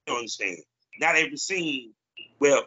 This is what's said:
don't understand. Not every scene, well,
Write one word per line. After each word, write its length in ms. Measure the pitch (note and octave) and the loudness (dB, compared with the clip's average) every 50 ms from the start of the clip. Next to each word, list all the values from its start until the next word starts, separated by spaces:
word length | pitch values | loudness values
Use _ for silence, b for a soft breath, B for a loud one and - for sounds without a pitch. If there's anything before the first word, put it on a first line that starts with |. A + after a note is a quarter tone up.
| _ | _
don't 120 | D3+ C3 A#2+ | -6 -6 -6
understand. 400 | A#2 G#2 - - G#2+ F#2+ F2 - - _ _ _ _ _ - - | -6 -8 -8 -8 -6 -8 -8 -10 -14 _ _ _ _ _ -8 -2
Not 160 | D3+ E3 E3 | 0 2 4
every 200 | D#3 D#3+ D3+ D3 | 4 2 0 -2
scene, 560 | C#3 - - F#3+ F#3 E3+ D#3 C#3+ C3 A#2+ A2 - _ _ _ _ - - - _ _ | -8 -6 -4 -4 -4 -2 -4 -4 -6 -8 -12 -20 _ _ _ _ -20 -20 -20 _ _
well, 240 | C#3+ C#3+ C#3 B2 - | 4 4 4 4 2